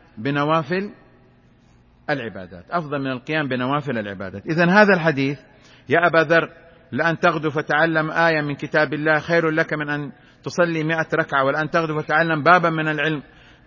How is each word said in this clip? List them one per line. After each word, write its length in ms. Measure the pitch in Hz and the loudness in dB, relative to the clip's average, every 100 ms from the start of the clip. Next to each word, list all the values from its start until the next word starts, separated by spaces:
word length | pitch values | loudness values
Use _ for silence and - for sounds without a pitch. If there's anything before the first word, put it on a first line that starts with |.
| _ - | _ -6
بنوافل 760 | 127 143 147 160 139 180 208 - _ _ _ _ _ _ _ _ _ _ - | -2 0 2 0 0 -4 -4 -12 _ _ _ _ _ _ _ _ _ _ -6
العبادات، 560 | 143 113 95 90 90 - | -4 -6 -10 -14 -16 -6
أفضل 280 | 175 147 143 | -6 -4 -4
من 120 | 135 | -4
القيام 360 | 127 151 156 139 | -6 -4 -4 -2
بنوافل 500 | 127 127 147 147 117 | -2 0 -2 -2 -4
العبادات. 480 | 104 95 95 98 - | -6 -8 -10 -10 -4
إذن 240 | 160 175 | 2 4
هذا 240 | 202 202 | 2 2
الحديث: 460 | 180 160 135 135 143 - - - - - | 0 0 0 -4 -6 -14 -20 -20 -20 -2
"يا 180 | 160 170 | 0 2
أبا 100 | 165 | 2
ذر، 320 | 151 165 151 - - - _ | 2 0 0 -8 -20 -20 _
لأن 280 | 123 165 160 | -2 -2 0
تغدو 300 | 175 160 151 | 0 0 -2
فتعلم 600 | 147 - 147 165 160 156 | -2 0 2 2 0 -2
آية 300 | 165 165 156 | 2 2 2
من 140 | 147 143 | -2 -6
كتاب 380 | 151 156 156 | -2 0 0
الله 260 | 151 156 151 | 0 2 2
خير 300 | 156 170 160 | 2 2 2
لك 240 | 156 156 | 0 -2
من 160 | 151 147 | -4 -4
أن 220 | 147 143 - - _ | -4 -6 -12 -20 _
تصلي 400 | 135 - 170 160 | -6 0 2 2
مائة 240 | 151 165 156 | 0 0 0
ركعة، 320 | 160 156 139 135 | -2 0 2 2
ولأن 240 | 147 151 | 0 0
تغدو 320 | 175 160 151 | 0 0 -2
فتعلم 420 | 147 156 165 156 | 0 2 2 2
بابا 260 | 147 180 165 | 6 6 4
من 180 | 160 156 | 0 -2
العلم 360 | 151 151 147 - - - - | -2 -2 -2 -8 -20 -20 -20